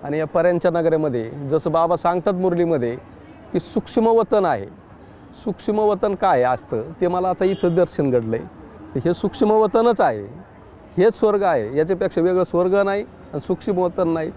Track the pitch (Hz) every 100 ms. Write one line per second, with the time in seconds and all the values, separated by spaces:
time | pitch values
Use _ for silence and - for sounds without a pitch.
0 | 143 151 156 175 175 175 180 170 165 160
1 | 156 120 113 143 139 151 165 160 165 170
2 | 175 175 170 185 185 175 170 156 117 127
3 | - - - - - 180 - 240 - -
4 | 226 226 220 214 180 120 98 - - -
5 | - - - - 233 180 - 208 214 196
6 | 214 190 196 143 123 127 - 113 131 165
7 | 175 180 185 180 190 190 180 170 175 -
8 | 143 123 113 113 - - - - - 135
9 | 160 175 202 - 214 214 214 254 233 226
10 | 170 110 101 147 - - - - - -
11 | 208 - 220 208 196 147 107 139 160 185
12 | 196 - 170 185 180 170 180 196 196 202
13 | 226 - - 143 - 185 - 185 180 175
14 | 170 165 160